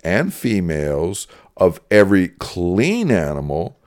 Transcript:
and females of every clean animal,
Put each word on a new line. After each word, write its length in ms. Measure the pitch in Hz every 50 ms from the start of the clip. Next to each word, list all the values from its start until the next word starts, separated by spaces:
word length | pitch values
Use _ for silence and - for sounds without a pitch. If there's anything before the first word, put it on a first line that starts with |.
| -
and 300 | 82 90 113 156 285 -
females 920 | - - 123 110 98 90 85 80 76 73 73 71 71 82 90 101 - - - - - _ _ _
of 240 | - 92 90 80 - - -
every 380 | 104 104 104 95 101 95 92 -
clean 800 | - - - - - 90 87 87 90 101 123 175 214 240 220 160
animal, 680 | 120 90 78 71 76 71 71 71 73 78 87 - - _ _